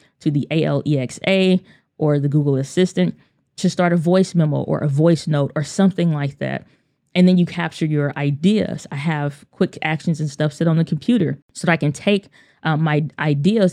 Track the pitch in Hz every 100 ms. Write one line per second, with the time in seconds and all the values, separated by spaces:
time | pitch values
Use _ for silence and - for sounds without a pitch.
0 | _ _ 160 147 - 160 147 143 - 143
1 | 127 - - 190 185 180 - _ _ -
2 | 151 143 143 151 143 135 139 - 185 -
3 | 175 - _ _ _ - 185 - 175 175
4 | 160 185 190 175 160 139 - 151 147 139
5 | 165 165 - 147 139 - 143 - 196 185
6 | 170 147 143 143 135 135 - _ _ _
7 | _ 180 180 185 170 - 165 - 156 151
8 | 143 143 143 143 180 214 - - - 139
9 | 156 151 147 143 _ - 185 - 156 156
10 | - 151 151 - 151 - 170 160 160 156
11 | - 240 156 - _ - 175 165 151 143
12 | - 202 - _ _ _ 156 156 160 151
13 | 156 - 156 143 160 226 185